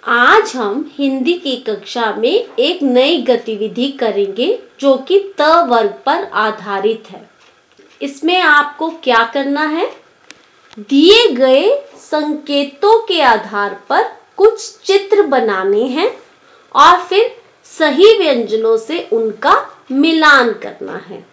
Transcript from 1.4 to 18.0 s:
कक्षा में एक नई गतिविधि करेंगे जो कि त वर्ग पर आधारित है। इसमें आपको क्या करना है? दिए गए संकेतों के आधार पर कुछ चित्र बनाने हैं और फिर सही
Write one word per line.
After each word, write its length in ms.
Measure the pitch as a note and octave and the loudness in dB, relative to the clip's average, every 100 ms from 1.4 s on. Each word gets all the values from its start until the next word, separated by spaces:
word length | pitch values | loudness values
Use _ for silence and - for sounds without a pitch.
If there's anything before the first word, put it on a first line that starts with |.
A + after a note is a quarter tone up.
| C#4+ B3 | -4 -8
कक्षा 580 | A3+ G#3 - B3 A3 | -6 -8 -8 -6 -4
में 340 | G3+ A3+ G4 - - | -2 0 0 -2 -2
एक 240 | C4+ F4+ | -2 0
नई 400 | C#4 B3 C4+ E4 | 0 2 2 0
गतिविधि 640 | B3 A#3+ A#3 G#3+ G#3+ F3+ C4+ | 0 -2 -2 -6 -6 -4 -6
करेंगे 760 | C#4 A3+ G3 G3 G3 C#4+ A#4+ - _ | -2 -4 -2 -4 -2 -2 -4 -8 _
जो 160 | C#4 C4 | 0 0
कि 380 | C4+ G4 G4 - | 0 -4 -4 -2
त 20 | D4 E4 E4+ | 2 2 2
वर्ग 300 | A#3 G#3 - - | 0 0 -4 -4
पर 180 | D#4+ | -4
आधारित 800 | G4+ - G#3+ G#3 G3 G3 G#3 A3 - | -4 -4 -4 -6 -8 -4 -4 -4 -10
है। 200 | G3 - _ _ _ _ _ _ _ | -20 -20 _ _ _ _ _ _ _
इसमें 380 | C#4+ - D#4+ F#4 | -12 -6 -2 0
आपको 480 | E4+ D4 D4 C#4+ D#4+ | 2 2 0 -4 -8
क्या 360 | E4 - A#3 | -6 0 0
करना 380 | A#3 C#4+ C#4 C#4+ | 0 -2 -4 -4
है? 300 | D4+ D#4 G4 - _ _ _ - _ _ _ - | -4 -4 -6 -8 _ _ _ -20 _ _ _ -20
दिए 500 | G#3 C#4 D#4+ A4 A#4 | -2 2 4 4 2
गए 540 | B3 C4 C4 F#4+ C#5+ - - | 2 2 4 2 -2 -4 -18
संकेतों 1080 | - D4+ D4+ D4+ - C#4+ C#4+ - G4+ A4+ A4+ | -6 -4 -4 -6 -4 -4 -4 -2 2 2 2
के 140 | F4 | 0
आधार 580 | C4+ A3 G#3 G#3 G3+ G3+ - | 2 2 -2 -6 -6 -8 -4
पर 140 | D4+ - - _ - | -2 -2 -6 _ 2
कुछ 420 | G#4 - - - | 2 2 -12 -16
चित्र 380 | - G4 G4 G#4 | 0 0 2 0
बनाने 640 | D#4+ C4 A3+ G3 F#3+ G3+ B3+ | 2 2 0 -2 0 0 -2
हैं 300 | B3+ G#4+ - - _ _ _ _ | -2 -4 -6 -20 _ _ _ _
और 260 | - D4+ F4+ | 4 4 4
फिर 360 | F4+ G4 A#4+ - _ _ - - | 2 0 0 -4 _ _ -12 -2
सही 400 | D#4 C4+ | -2 6